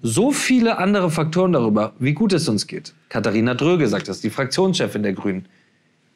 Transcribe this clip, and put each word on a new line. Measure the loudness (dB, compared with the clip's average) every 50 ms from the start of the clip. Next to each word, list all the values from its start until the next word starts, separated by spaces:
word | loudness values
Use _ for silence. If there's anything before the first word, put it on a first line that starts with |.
| -4
so | -2 0 2 2 2
viele | 2 0 0 2 2 2 4 2 0 0
andere | 0 0 2 2 2 0
Faktoren | 0 0 -2 -2 0 0 2 2
darüber, | 2 2 2 2 2 2 0 -2 -4 -4
wie | -2 -2 0
gut | 0 0 2
es | 2 0 0 0
uns | -2 -2 -2 -6
geht. | -10 -14 -14 -14 _ _ _ _
Katharina | -6 -4 -2 0 0 2 2 2 0
Dröge | 0 2 2 2 4 2 2
sagt | 0 -2 -4 -6
das, | -10 -6
die | -6 -6
Fraktionschefin | -4 -4 -4 -4 0 0 0 0 2 0 -2 -2 -2 -4
der | -2 -2 -4
Grünen | -2 -4 -4 -4 -4 -8 -12 _ _ _ _ _ _ _ _ _ _ _ _ _